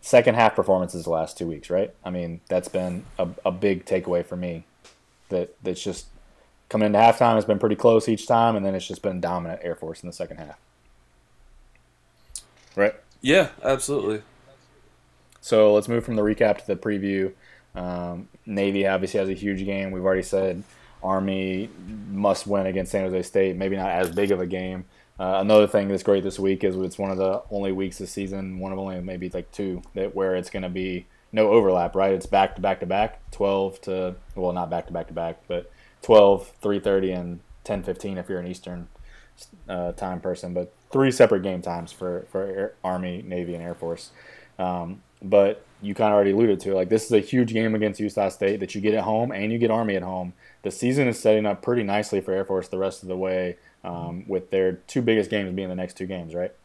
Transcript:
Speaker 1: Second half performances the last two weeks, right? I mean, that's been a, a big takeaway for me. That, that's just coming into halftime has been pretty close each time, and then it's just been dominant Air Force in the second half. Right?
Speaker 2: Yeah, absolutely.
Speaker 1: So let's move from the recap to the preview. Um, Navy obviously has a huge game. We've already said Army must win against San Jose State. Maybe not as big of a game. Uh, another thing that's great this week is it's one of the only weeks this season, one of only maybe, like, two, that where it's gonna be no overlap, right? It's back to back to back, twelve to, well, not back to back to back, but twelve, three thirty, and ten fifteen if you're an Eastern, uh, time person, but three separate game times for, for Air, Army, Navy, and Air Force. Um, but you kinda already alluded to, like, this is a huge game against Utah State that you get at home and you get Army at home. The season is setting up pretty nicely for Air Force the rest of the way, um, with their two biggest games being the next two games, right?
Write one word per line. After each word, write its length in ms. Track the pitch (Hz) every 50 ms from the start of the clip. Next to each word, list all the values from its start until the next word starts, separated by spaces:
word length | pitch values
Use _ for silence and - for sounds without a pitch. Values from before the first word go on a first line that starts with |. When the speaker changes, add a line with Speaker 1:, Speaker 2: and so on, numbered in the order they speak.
Speaker 1:
Second 340 | - - - 127 113 127 110
half 200 | 120 117 110 -
performances 480 | - 95 - 95 92 92 87 - 87 80
the 60 | 85
last 280 | 82 82 80 78 - -
two 80 | 87
weeks, 240 | 85 82 73 - -
right? 240 | 87 90 98 - - _ _
I 40 | 95
mean, 300 | 90 90 87 85 85 85 _ _
that's 220 | 92 92 90 -
been 340 | - 92 92 90 90 90 - - - -
a, 100 | 92 87 87 - -
a 80 | 101
big 320 | 90 90 101 101 98 90 -
takeaway 420 | - 95 92 87 - 90 87 85
for 120 | - - 90
me. 260 | 90 90 85 80 - _ _ _ _ - _ _ _ _ _ _ _ _
That, 260 | 101 90 87 - - _
that's 220 | - 95 90 - -
just 220 | 101 90 - - - - - - _ _ _ _ _ _ _ _ _
coming 160 | - 107 107
into 140 | 104 104 101
halftime 360 | 113 120 117 - - 117 113
has 80 | 110 104
been 160 | - 104 101
pretty 160 | - 110 104
close 320 | - - 120 113 113 107 -
each 180 | 113 104 -
time, 300 | - 127 117 113 117 110
and 100 | 107 95
then 100 | 98 95
it's 120 | 92 90 -
just 140 | 98 -
been 180 | - 101 92 90
dominant 400 | 87 87 90 90 85 82 82 -
Air 140 | 82 87 82
Force 260 | - - 80 82 -
in 60 | - 90
the 60 | 85
second 240 | - 90 78 78 76
half. 200 | 78 73 73 _ _ _ _ _ _ _ _ _ _ _ _ _ _ _ _ _ - _ - - - _ _ _ _ _ _ _ _ _ _ _ _ _ - - - _ _ _ _ _ _ -
Right? 180 | 101 107 - - _ _ _ _
Speaker 2:
Yeah, 300 | - 131 151 190 170 - - -
absolutely. 600 | - 123 135 131 - - 143 139 101 104 107 107 107 _ _ _ _ _ - _ _ _ _ _ _ _ _ _ _ _ _ _ _ _ _ _
Speaker 1:
So 320 | - - - 110 107 107 104
let's 160 | 104 104 -
move 160 | 117 117 113
from 100 | - 120
the 60 | 110
recap 380 | 104 107 110 - 117 107 101 -
to 80 | - -
the 100 | 101 85
preview. 560 | - 113 104 101 95 101 98 98 95 95 95 _ _ - - - _ _ _
Um, 540 | 92 90 90 90 90 87 87 87 87 92 - _ _ _
Navy 420 | - 104 101 98 101 98 98 98 95
obviously 320 | 95 92 95 95 - 104
has 80 | 95 95
a 60 | 95
huge 320 | 82 98 101 98 92 95
game. 260 | 98 98 98 98 95
We've 140 | 95 92 90
already 180 | 95 95 92 90
said 400 | - - 98 95 95 90 87 101 _ - - - - - _ -
Army 680 | 95 95 95 95 98 95 95 95 95 92 92 101 117 - 87 92 90 110 107 101 98
must 380 | 98 98 101 101 98 - - 101
win 200 | 101 98 95 95
against 260 | 92 95 92 90 -
San 100 | 101 95
Jose 200 | 95 92 92 90
State. 340 | - - 98 98 95 90 90
Maybe 180 | 98 95 98
not 160 | 98 92 98
as 180 | 87 87 95 87
big 220 | 82 95 101 101
of 80 | 101 90
a 80 | 92 90
game. 380 | 95 92 92 92 92 92 90 _ _ _ _ _ _ -
Uh, 220 | 95 92 95 95
another 260 | 98 101 110 107 107 101
thing 220 | - 107 98 98
that's 120 | 101 92
great 220 | - - 101 98 90
this 160 | 98 92 -
week 240 | 95 98 95 92 -
is 140 | 98 92 95
it's 200 | 95 90 - -
one 140 | 101 98
of 60 | 95 92
the 240 | 95 95 95 - - -
only 220 | 104 101 98 98 95
weeks 240 | 92 95 95 90 -
this 120 | 98 90
season, 480 | - - 98 95 98 98 95 95 92 92
one 140 | 92 95
of 80 | 95 95
only 220 | 95 95 92 90
maybe, 280 | 87 92 92 90 92 90
like, 220 | 87 90 87 -
two, 300 | - - 104 95 90 90 - - -
that 220 | 101 95 95 -
where 180 | 95 95 95 92
it's 160 | 92 90 -
gonna 200 | - 101 92 90
be 360 | 90 92 92 95 92 90 87 _ _ _ _ _ -
no 160 | 110 110 104
overlap, 440 | 104 117 107 98 92 90 85 87 -
right? 200 | 95 95 98 95
It's 120 | 92 -
back 300 | - - 98 98 92 -
to 60 | -
back 180 | 92 98 95 -
to 60 | -
back, 340 | 87 95 98 107 113 - - - -
twelve 520 | - - 104 98 98 98 98 98 95 -
to, 340 | - - 95 92 92 92 90 - - - -
well, 180 | - 92 90 90
not 160 | 90 87 78
back 180 | 87 85 - -
to 60 | 85
back 140 | 85 82 -
to 60 | 82
back, 280 | 82 82 82 82 - _
but 240 | _ 90 87 87 - - - - - _ _
twelve, 520 | - - 117 107 104 101 98 92 92 - - _
three 180 | - 104 101 101
thirty, 320 | - 104 98 98 95 95
and 300 | 92 90 87 87 87 87 - _ - - -
ten 180 | - 107 98 90
fifteen 340 | - 90 - - 104 98 92
if 120 | 87 -
you're 100 | 98 90
an 80 | 87 90
Eastern, 400 | 90 - - 92 90 87 85 - - - - - - - - - _ _ - - - 196 - -
uh, 240 | 98 90 87 87
time 300 | 87 - - 92 90 87
person, 320 | - 95 90 - - 87 90
but 180 | 90 90 90 _ _ _ _
three 220 | - 135 135 135
separate 320 | 127 - 131 110 110 98 92
game 180 | 98 92 90
times 300 | 87 90 85 85 85 82
for, 340 | - - 92 92 90 87 - -
for 120 | - 95 95
Air, 300 | 98 95 98 98 107 - _
Army, 400 | _ 92 92 92 92 90 87 90
Navy, 340 | - - 92 87 87 85 87
and 60 | 85
Air 140 | 85 87 85
Force. 360 | - - 82 85 - - - - - - - - - - - _ -
Um, 440 | 92 92 90 90 85 82 95 - _ _ _ _
but 440 | - 98 101 101 98 98 107 - - _ _ _
you 120 | - 101 98
kinda 200 | - 113 107 104
already 180 | 104 101 101
alluded 300 | 98 104 117 113 101 87
to, 120 | - 98 98
like, 120 | 95 92 90
this 180 | 110 110 -
is 60 | -
a 80 | 117 107
huge 320 | 98 - - 123 123 113
game 240 | 113 113 113 113 110
against 240 | 107 107 107 98 -
Utah 300 | 107 104 - - 101 95
State 320 | 92 - 101 98 101 104
that 120 | 98 90 -
you 60 | 107
get 140 | 98 107 104
at 100 | 110 95
home 300 | 101 110 110 117 123 127
and 180 | 98 101 107
you 60 | 113 117
get 120 | 117 113
Army 280 | 110 113 117 107 101 95
at 60 | 90
home. 280 | 90 92 92 90 90 87 _ _ - - _
The 100 | - 101
season 380 | 92 - - 120 131 143 143 123
is 100 | 113 -
setting 260 | - 113 107 107 107
up 160 | 107 101 101
pretty 220 | - - 120 120 110
nicely 380 | 98 98 104 107 - - 98
for 100 | 95 -
Air 140 | 95 95 98
Force 240 | - 95 95 90 -
the 80 | - 92
rest 240 | 95 95 92 -
of 80 | - 92
the 80 | 92 92
way, 400 | 95 95 92 92 92 90 87 _ _ _ _ _
um, 440 | _ 92 87 85 85 85 85 90 98 -
with 220 | 98 90 90 -
their 240 | - 95 95 92 92
two 280 | - _ - - 131
biggest 280 | 120 117 113 110 101 90
games 240 | - 104 98 95 90
being 160 | 92 98 92
the 60 | 92
next 200 | 90 92 90 -
two 100 | - 95
games, 300 | 92 98 90 85 82 80
right? 160 | 87 90 92 - _ _